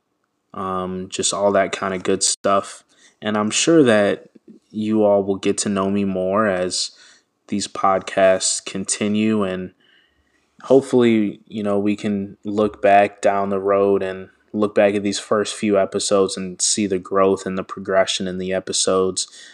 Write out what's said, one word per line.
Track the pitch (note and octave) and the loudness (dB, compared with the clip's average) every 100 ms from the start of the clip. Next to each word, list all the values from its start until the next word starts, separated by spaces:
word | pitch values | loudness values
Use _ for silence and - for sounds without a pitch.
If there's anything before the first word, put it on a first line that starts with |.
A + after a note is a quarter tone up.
| _ _ _ _ _ | _ _ _ _ _
um, | - F#2+ F#2 F#2 F#2 F#2 | -10 -6 -4 -6 -8 -8
just | - F#2+ | -6 -4
all | F#2+ G2+ | 0 2
that | G2 F#2 | 2 0
kinda | - G2 F#2+ | -2 -4 -4
good | F2+ F#2+ | -2 0
stuff. | - - G2+ G2 - - _ _ _ _ | -2 -2 0 0 -2 -10 _ _ _ _
And | G#2+ G#2+ | -4 -2
I'm | G#2+ | -2
sure | - - E3 | 0 4 4
that | C3 G#2+ G2+ F#2 - _ - - _ | 6 4 4 0 -8 _ -20 -20 _
you | G#2+ G#2+ G#2+ | -8 -2 2
all | G#2 G2+ | 4 4
will | G2 G2 | 2 -2
get | G2+ G2 | -2 -2
to | A2+ | -2
know | G2 G2 | -2 0
me | G2+ | 0
more | G2+ F#2 F#2 G2 A2 | -2 -2 -2 0 0
as | F#2 F#2 F2+ - - - _ _ _ - | 0 -2 -4 -8 -12 -20 _ _ _ -8
these | G2+ G2 | -6 -6
podcasts | - G2 F#2+ - - F#2+ F#2+ - - | -4 0 0 -2 2 2 2 0 -6
continue, | - G2+ F#2+ - G#2+ G#2+ A2 A2 | -8 -8 -6 -4 -2 0 0 0
and | G2 F#2 F2+ - _ _ _ _ _ _ _ _ | -2 -6 -10 -14 _ _ _ _ _ _ _ _
hopefully, | - C3+ C3 B2+ A#2+ A2+ G#2 - - | 2 4 4 2 4 4 0 -4 -12
you | A2 | -8
know, | G#2 G2+ | -2 -2
we | G2+ G#2 | 0 -2
can | G#2+ G2+ G2 - | -2 -4 -6 -10
look | G#2+ G#2 G#2+ G2+ | -6 -2 -2 0
back | G2+ G2+ G2+ - | 4 6 4 2
down | G#2 G2+ G2 | 0 0 0
the | G2 | -2
road | G2 G2+ G2+ G2 | 2 4 4 2
and | F#2+ F#2+ F#2+ _ _ | 0 -8 -14 _ _
look | G#2+ G#2 | -2 0
back | G#2+ G#2 | 2 2
at | G#2 | 2
these | G2+ G2 | -2 -4
first | - A2 G2+ | -2 -2 -2
few | - G#2+ G2 | -2 0 2
episodes | F#2+ G2+ - G2+ F#2+ G2 | 2 -2 0 2 2 -2
and | F#2 F2+ | -10 -4
see | - - G#2 | -2 0 0
the | F#2 | -2
growth | F2 G2 F#2+ F#2+ | -2 2 2 2
and | - F#2+ | -2 -6
the | |
progression | F2+ - G2 F#2+ F#2+ - F#2+ | -8 -10 -2 0 2 -2 -6
in | F#2 | -6
the | F#2 | -4
episodes. | F#2+ - F#2+ - F#2+ F#2+ F#2 - - - | -4 -4 -4 0 0 0 -2 -8 -12 -20